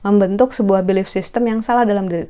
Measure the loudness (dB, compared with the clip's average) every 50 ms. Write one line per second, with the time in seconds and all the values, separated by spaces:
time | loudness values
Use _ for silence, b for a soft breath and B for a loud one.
0 | 0 2 2 4 4 2 2 0 0 0 0 -2 0 2 2 2 2 0 0 0
1 | -2 -2 -6 -8 -8 -4 -4 -2 -2 0 -2 -4 -2 0 0 2 2 2 0 -2
2 | -2 -4 -4 -6 -6